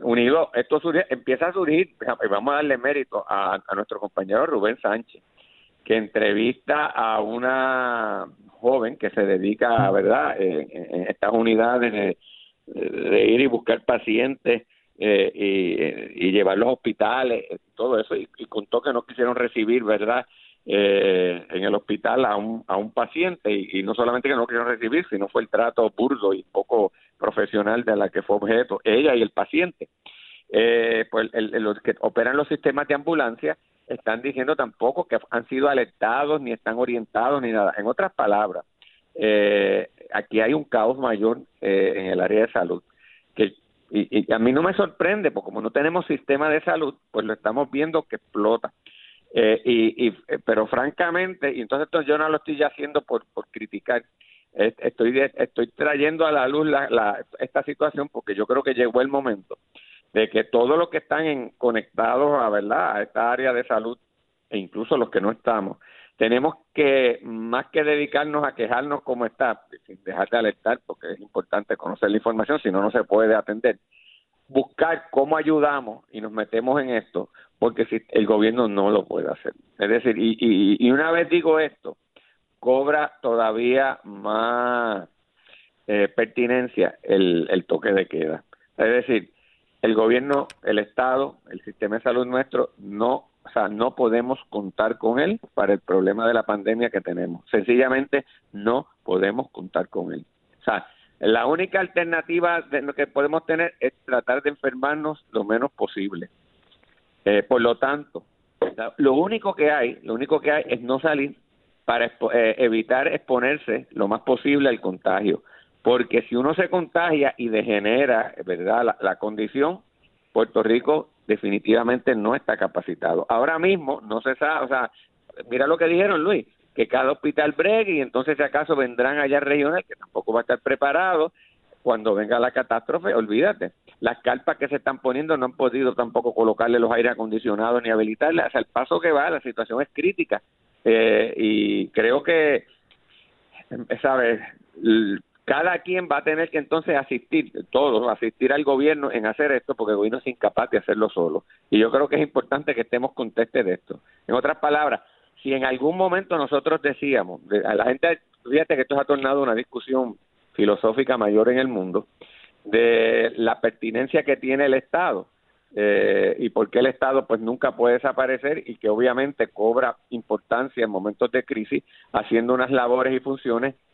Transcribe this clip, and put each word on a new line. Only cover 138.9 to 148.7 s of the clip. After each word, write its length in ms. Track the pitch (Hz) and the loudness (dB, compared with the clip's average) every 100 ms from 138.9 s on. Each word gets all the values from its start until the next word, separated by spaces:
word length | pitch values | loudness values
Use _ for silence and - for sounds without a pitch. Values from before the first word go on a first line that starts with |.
| 170 | 0
que 120 | 170 | 2
va, 180 | 147 160 | 2 0
la 100 | 151 | -2
situación 420 | 127 113 113 117 | -6 -8 -6 -4
es 60 | 139 | -6
crítica. 480 | - 175 196 - 104 - _ _ _ | -4 -2 -2 -2 -4 -6 _ _ _
Eh, 480 | 113 113 110 110 113 - | 2 4 4 4 2 0
y 500 | 107 107 104 104 95 | 0 2 2 0 -2
creo 340 | - 113 131 | 0 2 2
que, 420 | - 165 151 135 - _ _ _ _ _ _ _ _ - - 120 117 120 | 2 2 2 0 -4 _ _ _ _ _ _ _ _ -20 -14 -12 -8 -4
¿sabes? 400 | 139 131 117 110 - - _ - | 0 2 2 0 -4 -20 _ -2
L-, 380 | 113 113 104 98 - _ - | 2 4 2 -2 -8 _ -2
cada 320 | 139 175 175 | 0 0 -2
quien 260 | 180 180 175 | -2 -4 0
va 60 | 147 | 0
a 60 | |
tener 260 | 156 156 165 | 0 0 0
que 80 | 156 | -2
entonces 400 | 139 160 165 143 | -2 -2 0 0
asistir, 540 | 131 123 - 156 123 - - | 0 -4 -2 -2 -2 -6 -2
todos, 420 | 127 143 110 120 | 2 2 2 0
asistir 400 | 107 113 - 127 | 0 -4 0 2
al 120 | 143 | 4
gobierno 480 | 139 | 2